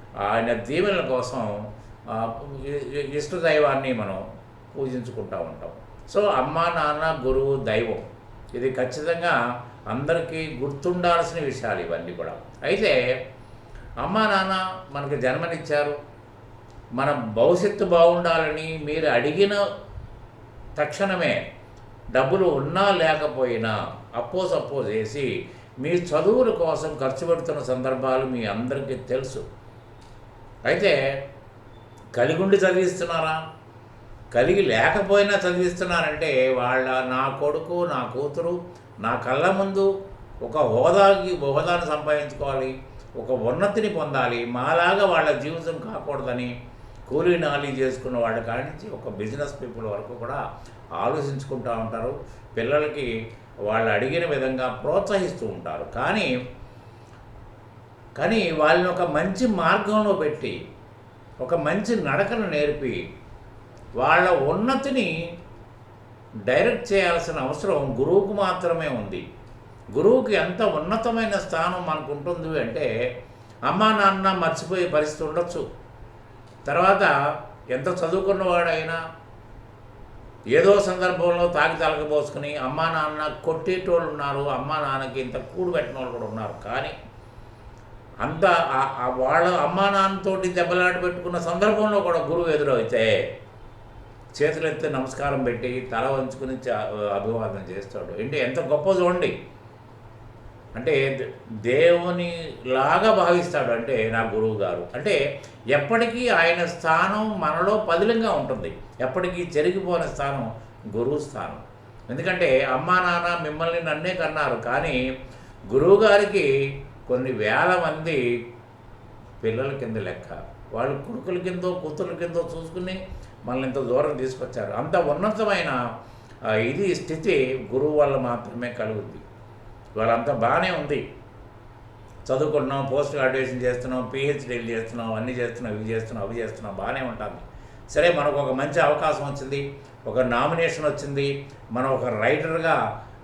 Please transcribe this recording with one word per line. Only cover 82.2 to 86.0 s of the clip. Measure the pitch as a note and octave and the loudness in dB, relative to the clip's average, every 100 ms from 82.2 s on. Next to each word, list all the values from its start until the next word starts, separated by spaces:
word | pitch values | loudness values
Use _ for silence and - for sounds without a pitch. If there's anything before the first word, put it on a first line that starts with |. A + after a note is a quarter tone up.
| - - D3 D3 | 0 -4 -8 -6
అమ్మా | C3 C#3 | -4 -2
నాన్న | E3 D#3+ D3+ D3+ D3+ - | 0 0 -2 -4 -6 -4
కొట్టేటోళ్ళు | E3 D#3+ F#3 F#3 F3+ E3+ D#3+ | -4 -2 -2 -2 2 2 2
ఉన్నారు, | D3+ C#3+ C#3 | -2 -4 -2
అమ్మా | C#3+ B2+ C#3+ D#3 | -2 -2 -2 -4
నాన్నకి | C#3+ C3+ B2+ C3 | -2 -4 -4 -6
ఇంత | B2 C3 | -6 -6
కూడు | A2+ F3+ F2+ | -8 -4 -2
పెట్టిన | E3 - | 0 -2
వాళ్ళు | C3 | -4